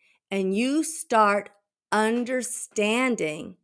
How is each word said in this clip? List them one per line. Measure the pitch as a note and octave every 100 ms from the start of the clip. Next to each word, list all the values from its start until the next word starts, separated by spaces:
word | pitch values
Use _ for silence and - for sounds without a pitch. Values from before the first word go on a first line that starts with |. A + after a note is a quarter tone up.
| _ _ -
and | G3 F#3+ G3
you | B3+ D4+
start | D#4 - - A3+ G#3 G3+ - _ _ _ _
understanding | G#3 A3 A#3+ A#3+ B3+ A3+ - - - G#3 A#3 C4 G#3 D#3 D#3 - F3+